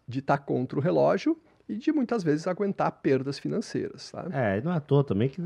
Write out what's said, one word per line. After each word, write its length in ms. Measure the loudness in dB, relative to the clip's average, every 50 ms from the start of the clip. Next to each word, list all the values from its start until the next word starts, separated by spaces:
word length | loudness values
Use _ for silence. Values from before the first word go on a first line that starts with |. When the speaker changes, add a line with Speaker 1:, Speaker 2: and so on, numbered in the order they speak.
| _ -8
Speaker 1:
de 140 | -8 -4
tá 160 | 0 0 0 0
contra 400 | 0 -2 -2 -2 -2 -2 -2 -2
o 40 |
relógio 540 | 0 2 4 4 4 4 4 2 2 0 -2 -2 -4 _ _ _ _ -10
e 60 | -8
de 160 | -4 -2 0
muitas 320 | 0 2 0 0 0 0 2
vezes 240 | 2 0 0 0 -2
aguentar 420 | -2 -2 -2 -2 0 0 0 -2 -2 -2
perdas 360 | 0 2 2 2 2 -2 -6 -6
financeiras, 720 | -6 -4 -4 -4 -4 -4 -4 -4 -4 -6 -8 -12 -16 -14
tá? 140 | -12 -10 -8 -6
Speaker 2:
É, 260 | -2 0 2 2 2 2
e 40 |
não 100 | 0 0
é 60 | -2 -2
à 20 |
toa 240 | 0 4 4 4 4
também 240 | 4 2 2 2 0
que 140 | 0 -2 -4